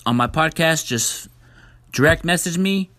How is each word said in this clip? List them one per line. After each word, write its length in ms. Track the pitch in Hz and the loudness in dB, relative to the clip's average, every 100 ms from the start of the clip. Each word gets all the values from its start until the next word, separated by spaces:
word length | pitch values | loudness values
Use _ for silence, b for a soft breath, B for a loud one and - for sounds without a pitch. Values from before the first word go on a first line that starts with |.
on 120 | 113 120 | -2 0
my 100 | 123 | 0
podcast, 580 | 156 160 160 160 156 | 0 -2 0 0 0
just 440 | - 117 - - - - b b b b b | -2 -4 -4 -6 -14 -20 b b b b b
direct 320 | - 147 165 | 2 4 4
message 340 | 170 175 180 170 | 2 0 0 -2
me 320 | 190 196 190 | 0 0 -4